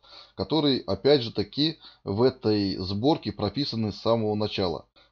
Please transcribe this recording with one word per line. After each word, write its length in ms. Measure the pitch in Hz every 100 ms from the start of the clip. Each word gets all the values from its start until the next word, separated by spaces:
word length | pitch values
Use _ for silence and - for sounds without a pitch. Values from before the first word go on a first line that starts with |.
| _ - - -
которые, 460 | 98 151 147 127 -
опять 340 | 101 135 147
же 100 | 117
таки, 460 | 107 98 - 151 151 - -
в 180 | - 101
этой 540 | 123 127 113 107 101 -
сборке 560 | 92 101 127 156 113
прописаны 600 | 101 104 113 143 113 110
с 80 | 95
самого 340 | - 117 107 104
начала. 520 | 104 - 95 78 - _ _